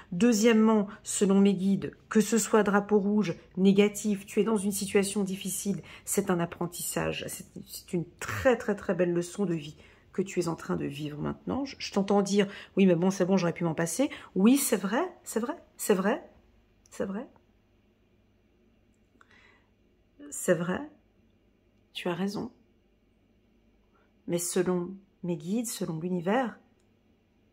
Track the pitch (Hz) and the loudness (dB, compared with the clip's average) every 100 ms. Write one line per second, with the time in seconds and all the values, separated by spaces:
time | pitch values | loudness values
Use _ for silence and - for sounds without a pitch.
0 | - 175 233 214 233 220 220 220 202 - | -10 2 4 6 6 6 6 4 0 -6
1 | - - 190 196 196 185 196 185 - - | -8 0 4 6 6 4 2 0 -2 -12
2 | - 220 208 226 - 220 208 202 202 208 | -2 0 2 0 4 4 4 2 2 2
3 | 196 214 170 - - - 190 196 208 202 | 2 0 0 -4 -8 2 4 6 4 0
4 | 214 196 - - 202 220 202 196 196 202 | -4 -4 -2 -2 0 0 -2 -4 0 0
5 | 196 214 190 190 185 - 202 175 - - | 0 -2 -4 -6 -6 -6 -4 -6 -8 -14
6 | - - 190 175 170 - 170 - - 175 | -4 -2 0 0 -2 -4 -8 -8 -6 -4
7 | 160 151 - - - - - - - 175 | -4 -6 -8 -12 -14 -18 -16 -18 -6 -6
8 | 156 - - - 269 240 - 202 - 175 | -6 -10 -8 0 2 2 0 -4 -2 0
9 | 175 175 170 - 196 165 147 - - - | 0 0 -2 -4 -2 -4 -6 -16 -20 -20
10 | _ - 190 - 165 160 - 175 147 139 | _ -6 -4 -4 -4 -6 -6 -4 -6 -6
11 | 151 147 147 143 - 247 277 - - 208 | -8 -6 -8 -8 -6 -6 -6 -10 -6 -2
12 | 196 202 190 202 196 - - - 196 165 | 2 2 2 0 0 -4 -4 4 4 6
13 | 190 190 180 190 170 165 170 160 170 - | 2 2 2 2 0 -2 -2 -2 -2 0
14 | 285 - - 185 208 277 - 202 196 240 | -2 -4 -6 4 6 6 2 -2 0 -2
15 | 359 - - 226 240 339 - - - 190 | -2 -6 -8 -4 -4 -8 -14 -4 0 2
16 | 196 302 - _ _ _ _ _ _ - | 2 -2 -6 _ _ _ _ _ _ -8
17 | 196 196 285 _ _ _ _ _ _ _ | -6 -8 -12 _ _ _ _ _ _ _
18 | _ _ _ _ _ _ _ _ _ _ | _ _ _ _ _ _ _ _ _ _
19 | _ _ _ _ _ _ _ _ _ _ | _ _ _ _ _ _ _ _ _ _
20 | _ - 285 - - 170 170 185 302 - | _ -20 -14 -4 0 0 -2 -6 -8 -18
21 | _ _ _ _ _ _ _ _ _ - | _ _ _ _ _ _ _ _ _ -8
22 | 180 165 196 214 226 - _ _ _ _ | -6 -4 -4 -4 -10 -14 _ _ _ _
23 | _ _ _ _ _ _ _ _ _ _ | _ _ _ _ _ _ _ _ _ _
24 | _ _ - 175 - 190 180 180 175 - | _ _ -6 -4 -2 0 0 0 -4 -10
25 | _ _ 175 165 165 220 233 - 170 160 | _ _ -6 -6 -4 -4 -4 -6 -6 -6
26 | 180 180 165 233 233 - _ _ _ _ | -4 -4 0 0 -2 -6 _ _ _ _
27 | _ _ _ _ _ | _ _ _ _ _